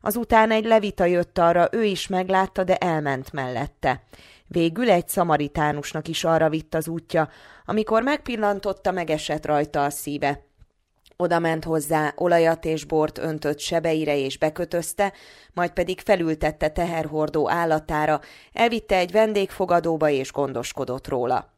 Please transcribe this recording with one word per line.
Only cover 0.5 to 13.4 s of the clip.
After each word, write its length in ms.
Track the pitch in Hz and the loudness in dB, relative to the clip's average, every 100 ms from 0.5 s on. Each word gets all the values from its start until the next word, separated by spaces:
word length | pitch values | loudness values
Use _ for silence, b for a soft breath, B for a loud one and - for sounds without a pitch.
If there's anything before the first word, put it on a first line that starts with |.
egy 140 | 220 220 | 2 4
levita 400 | 226 202 - 175 | 4 4 0 2
jött 320 | 180 175 - | 2 0 2
arra, 300 | 170 175 175 | 4 4 2
ő 120 | 233 | 2
is 240 | 220 185 - | 0 -2 -4
meglátta, 560 | 185 185 185 190 - | -4 0 0 0 -2
de 120 | 185 185 | 0 0
elment 560 | 180 156 147 135 135 | 0 0 -2 -4 -6
mellette. 720 | 151 131 120 143 _ 139 127 B B B B _ | -8 -6 -6 -6 _ -2 -2 B B B B _
Végül 420 | 175 165 165 247 | 0 0 0 2
egy 180 | 180 170 | 2 2
szamaritánusnak 1000 | - 175 151 143 - 151 147 143 156 156 | -2 2 2 0 0 0 -2 -6 -8 -6
is 160 | 165 | -4
arra 260 | 165 165 160 | 2 2 2
vitt 260 | 160 156 160 | 0 -4 -6
az 120 | 160 | -4
útja. 420 | 165 - 170 156 B B B - | -8 -2 -2 -2 B B B -4
Amikor 380 | 214 214 220 | -2 2 0
megpillantotta, 880 | 254 294 - 233 208 196 202 190 196 | 2 -2 -4 -2 0 0 -4 -4 -2
megesett 540 | 180 165 156 - 151 - | -2 -2 -2 -2 -6 0
rajta 380 | 147 151 151 | 0 0 0
a 60 | 143 | -2
szíve. 540 | 143 - 143 143 143 _ _ _ _ _ _ _ _ | -2 -8 -2 -2 -4 _ _ _ _ _ _ _ _
Oda 240 | 180 170 | 0 2
ment 240 | 170 160 | 0 -2
hozzá, 500 | 165 160 147 160 151 - | -2 -4 0 0 -2 -2
olajat 500 | 175 170 165 165 160 | 2 4 4 2 -2
és 200 | 160 143 | -4 -2
bort 320 | 160 151 - | 0 0 -2
öntött 420 | 160 156 | -6 -4